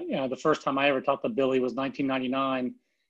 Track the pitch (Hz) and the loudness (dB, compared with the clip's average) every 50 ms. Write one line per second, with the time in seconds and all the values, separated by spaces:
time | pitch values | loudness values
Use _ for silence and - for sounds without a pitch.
0 | 359 349 247 151 135 127 127 - - 156 151 - - 147 135 135 139 143 139 127 | -2 -2 -2 -2 -2 -2 -4 0 2 2 2 2 0 -2 0 2 2 2 2 2
1 | 117 - 139 135 - 131 113 123 135 131 131 131 123 127 110 120 135 135 123 - | 2 0 0 0 0 -2 0 0 2 2 2 2 2 0 -2 -2 -4 -4 -2 -2
2 | 139 135 135 131 127 123 131 135 135 135 131 131 127 123 123 - _ _ _ _ | -2 -2 -2 -2 -2 -2 -2 -2 0 0 -2 -2 -2 -4 -6 -10 _ _ _ _
3 | _ _ | _ _